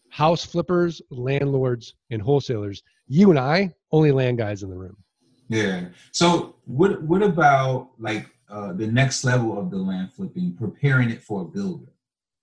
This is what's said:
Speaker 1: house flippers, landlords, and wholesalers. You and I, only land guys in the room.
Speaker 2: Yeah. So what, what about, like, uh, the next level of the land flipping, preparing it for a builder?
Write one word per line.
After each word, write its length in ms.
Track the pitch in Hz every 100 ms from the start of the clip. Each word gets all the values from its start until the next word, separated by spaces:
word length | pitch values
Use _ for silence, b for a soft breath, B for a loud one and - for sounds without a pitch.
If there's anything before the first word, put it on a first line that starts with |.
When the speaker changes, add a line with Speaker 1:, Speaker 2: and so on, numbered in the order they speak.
| _
Speaker 1:
house 340 | - 156 170 -
flippers, 560 | 170 165 175 175 160 -
landlords, 840 | 131 127 139 139 135 131 120 - - -
and 120 | 113
wholesalers. 640 | 101 143 - 113 104 98 _ _ -
You 220 | 139 202
and 100 | 151
I, 340 | 127 170 196 - _
only 200 | 156 156
land 260 | 135 127 120
guys 260 | 104 104
in 60 | 98
the 80 | 92
room. 200 | 92 95 _ _ _ _ -
Speaker 2:
Yeah. 360 | 110 98 92 87 b b
So 440 | - 175 170 - - -
what, 360 | 123 196 -
what 180 | 156 185
about, 680 | 208 165 147 135 131 127 - -
like, 280 | 110 107 - _ -
uh, 240 | 104 101
the 140 | 92 110
next 360 | 120 131 - 127
level 320 | 123 113 101
of 120 | 92
the 60 | 95
land 360 | 95 92 95
flipping, 420 | - 95 - 90 -
preparing 540 | 107 - 139 131 117
it 120 | 113
for 180 | - 101
a 40 | 82
builder? 420 | 98 98 76 64 _ _ _ _ _